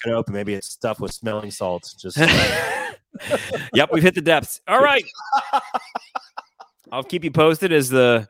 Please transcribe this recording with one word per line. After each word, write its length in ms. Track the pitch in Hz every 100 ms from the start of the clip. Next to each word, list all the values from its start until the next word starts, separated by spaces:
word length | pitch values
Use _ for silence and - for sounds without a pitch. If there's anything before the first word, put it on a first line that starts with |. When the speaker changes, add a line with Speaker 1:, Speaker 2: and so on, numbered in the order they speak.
| 117
Speaker 1:
bit. 60 |
Speaker 2:
it 20 |
open. 200 | 113 - 101
Maybe 180 | 101
it's 140 | 101 -
stuffed 300 | - 113 107
with 100 | 98
smelling 360 | - 113 107 104
salts. 420 | - 95 87 - -
Just 220 | 92 139
Speaker 1:
<laughs> 1600 | 165 - - - - - - - _ - - 587 - - -
Yep, 160 | 117 151
we've 120 | 151
hit 100 | 180
the 80 | 175
depths. 400 | 156 156 117 - -
All 120 | 226
right. 220 | 285 277 - - - 277 -
Speaker 2:
<laughs> 1400 | 269 - - - - - - - - - _ - _ -
Speaker 1:
I'll 120 | 127
keep 200 | 131 175
you 80 | 156
posted 400 | 156 156 156 185
as 160 | 156 127
the, 380 | 131 123 117 104